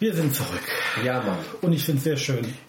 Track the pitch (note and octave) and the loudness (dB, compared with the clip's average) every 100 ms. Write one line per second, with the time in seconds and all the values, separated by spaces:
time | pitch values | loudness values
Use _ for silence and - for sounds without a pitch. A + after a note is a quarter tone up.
0 | A3 E3 D#3 C3 C3 B2+ - - - - | 0 4 2 2 -2 -4 -4 -2 -2 0
1 | B2 B2+ G#2+ F#2+ - - F3 D#3+ - C#3+ | 0 0 0 -2 -6 -2 2 2 2 2
2 | D#3+ C#3+ - B2 A2+ - | 2 0 0 -2 -2 -8